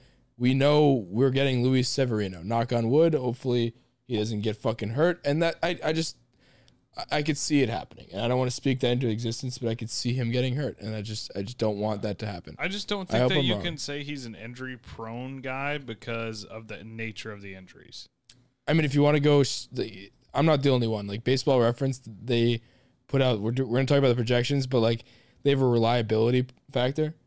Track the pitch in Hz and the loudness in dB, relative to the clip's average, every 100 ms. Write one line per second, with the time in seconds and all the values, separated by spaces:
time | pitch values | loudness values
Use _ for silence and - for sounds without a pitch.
0 | _ _ _ - 123 131 143 151 147 131 | _ _ _ -2 2 4 4 6 6 4
1 | 90 107 135 135 139 127 127 131 123 - | 0 2 2 2 2 2 4 2 2 0
2 | 127 110 98 90 92 117 117 120 113 143 | 0 0 -2 -6 -4 -2 0 0 2 4
3 | 165 156 123 120 131 123 117 - _ _ | 4 2 -2 -4 0 0 0 -4 _ _
4 | - 110 110 107 107 104 127 113 107 120 | -4 -2 -2 -2 -4 -2 -4 -2 -2 2
5 | 175 - 143 151 170 160 170 175 156 160 | 2 0 -2 0 0 0 -4 -2 -2 -2
6 | 165 - _ _ _ _ _ _ _ - | -4 -8 _ _ _ _ _ _ _ -12
7 | - 151 147 143 - 147 117 104 - - | -4 -2 0 -2 2 2 2 0 -8 -14
8 | - 92 117 127 127 - 139 131 120 123 | -10 -4 0 0 0 -2 -2 2 2 2
9 | 123 110 117 113 127 - 117 113 107 - | 0 -2 -4 -6 -8 -6 -4 -4 -6 -6
10 | 123 127 117 123 127 131 131 - 107 110 | -4 -2 -2 0 -2 -2 -4 -6 -8 -8
11 | 107 107 - 98 98 - 110 101 107 104 | -8 -8 -8 -8 -8 -2 -2 0 -2 -2
12 | 107 98 107 90 - 104 170 196 - 202 | -4 -6 -8 -10 -12 -8 -6 -6 -6 -6
13 | 180 113 127 151 131 104 - - - 143 | -2 0 2 2 0 -2 -4 -6 -8 -8
14 | 143 143 120 90 113 120 131 123 - - | -8 -10 -10 -12 -14 -12 -12 -12 -16 -12
15 | 113 120 131 135 127 131 143 147 127 107 | -10 -8 -10 -10 -8 -6 -4 -6 -8 -12
16 | - 117 113 107 107 113 110 104 113 113 | -8 -6 -6 -8 -12 -14 -14 -14 -14 -10
17 | 113 107 113 104 98 95 92 - - - | -10 -10 -12 -12 -14 -16 -18 -20 -20 -20
18 | - _ - - _ _ - 160 147 143 | -20 _ -20 -20 _ _ 0 2 2 4
19 | 147 151 147 143 131 - - 123 110 95 | 4 6 6 6 4 -2 -8 -6 -6 -8
20 | 98 _ _ 131 160 147 139 127 113 107 | -18 _ _ 0 2 4 4 2 2 -2
21 | 101 104 127 127 147 131 117 113 135 127 | -4 -4 0 0 4 4 4 2 -2 -4
22 | 117 98 117 120 117 117 - _ _ _ | -10 -10 -2 2 4 2 -4 _ _ _
23 | - 135 131 107 110 123 123 120 135 139 | -2 2 2 2 0 -2 0 0 2 4
24 | 135 120 113 123 120 143 131 131 113 117 | 4 2 2 0 2 -2 0 2 2 0
25 | - _ _ _ 143 135 131 117 113 123 | -6 _ _ _ 0 4 4 4 4 2
26 | 110 110 117 127 127 - - 123 127 143 | 2 2 4 2 0 -8 -6 -2 0 0
27 | 151 - | -4 -6